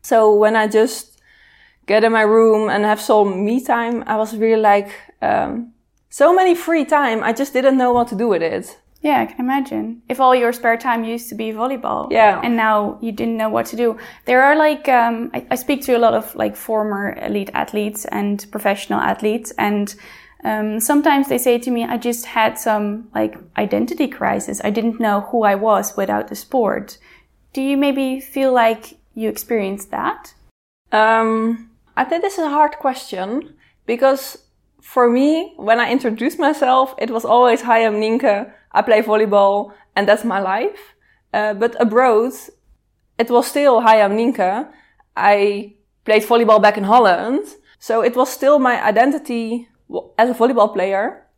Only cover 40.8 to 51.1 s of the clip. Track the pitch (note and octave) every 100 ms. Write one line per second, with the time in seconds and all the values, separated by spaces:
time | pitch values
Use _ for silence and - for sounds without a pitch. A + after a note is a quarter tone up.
40.8 | - _ _ _ _ G3 G#3+ G3+ A#3 -
41.8 | A#3+ A3+ B3+ G#3+ B3 - - _ _ _
42.8 | _ _ _ - A#3 A#3+ B3 C#4+ C#4+ A#3
43.8 | A#3 A3 G3+ G#3 A#3 A3 F#3 G#3+ D#4 _
44.8 | _ _ _ - G3+ G#3 G3+ G3+ G#3 _
45.8 | _ _ - G#3+ A3 A#3 A3+ G#3+ G#3 G#3
46.8 | G3 A#3+ G#3 F3 G#3 C#4+ G#4 - _ _
47.8 | - A3+ A3+ B3 B3+ - C4+ D4 B3+ A#3
48.8 | - G#3+ C4 D4 - A#3 A3+ A#3+ A#3 _
49.8 | _ - - - A#3+ A#3+ A#3 A#3 G#3+ F#3+
50.8 | D4 D4 F4+